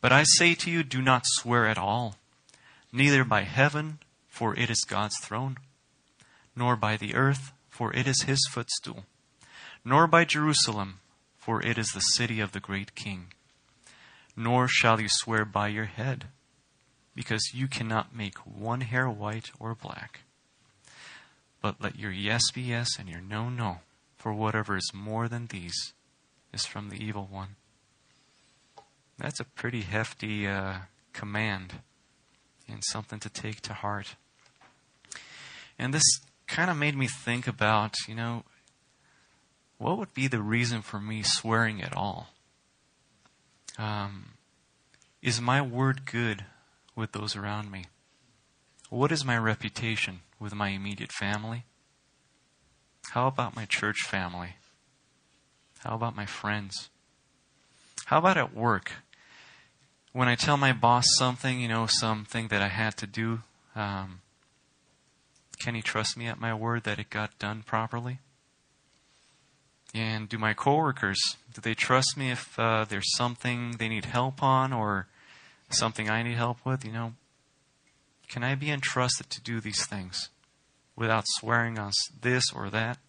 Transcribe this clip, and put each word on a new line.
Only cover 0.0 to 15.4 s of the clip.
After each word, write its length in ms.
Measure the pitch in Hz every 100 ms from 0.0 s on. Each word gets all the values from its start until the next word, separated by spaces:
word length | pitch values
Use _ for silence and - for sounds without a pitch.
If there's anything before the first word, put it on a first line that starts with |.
But 100 | -
I 120 | 131
say 300 | 151 - 170
to 160 | 165 -
you, 120 | 170
do 180 | 147 127
not 220 | 131 127
swear 420 | - - 117 120 110
at 120 | 107
all, 400 | 98 110 117 104 _ _ _ - - - _
neither 320 | 123 139 139
by 200 | 127 107
heaven, 560 | 101 107 143 147 156 156 _ _ _
for 260 | - 113
it 140 | - 120
is 160 | 113 -
God's 320 | 98 107 -
throne, 380 | - 107 135 135 - _ _ _ _ _ - _ _
nor 220 | - 123 120
by 220 | 107 107
the 160 | 107
earth, 380 | 113 135 139 - - _
for 200 | - 117
it 120 | - 127
is 180 | 131
his 220 | 143 135 -
footstool, 560 | - 117 - - 113 101 _ _ _ - - - -
nor 240 | 117 139 165
by 200 | 170 165
Jerusalem, 760 | 151 151 143 - 107 98 92 _ _ _ _
for 240 | - 110
it 160 | - 113
is 140 | 110
the 60 | 98
city 380 | - - 120 113
of 140 | 104
the 80 | 98
great 340 | - 98 101
king. 380 | - 107 95 87 - _ _ _ _ - - - - _ -
Nor 300 | 117 123 127
shall 340 | - 120 113
you 60 | 107
swear 360 | - - 110